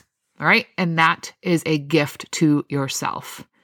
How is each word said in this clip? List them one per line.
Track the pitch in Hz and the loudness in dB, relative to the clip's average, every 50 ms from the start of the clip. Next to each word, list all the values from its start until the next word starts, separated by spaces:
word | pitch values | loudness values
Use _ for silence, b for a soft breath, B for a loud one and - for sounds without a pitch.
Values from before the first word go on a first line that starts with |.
| _ _ _ _ _ _ _ - | _ _ _ _ _ _ _ -4
All | 143 | 0
right. | 160 202 226 - _ - | 2 2 2 0 _ -4
And | - 185 170 165 165 | -4 -2 0 2 4
that | 160 165 170 - - - - _ - | 4 4 2 0 -6 -18 -16 _ -2
is | 185 175 156 - | 0 0 0 2
a | - 160 147 | 0 -2 -2
gift | 143 143 156 156 147 139 - - - - - | -2 0 0 0 0 0 -4 -12 -14 -8 -2
to | - 165 151 147 143 - - | 2 4 4 4 2 0 -2
yourself. | 143 139 135 135 - - 143 - - - - - - - - _ _ _ | -4 -4 -4 -4 -6 -4 -4 -4 -6 -6 -10 -14 -16 -18 -20 _ _ _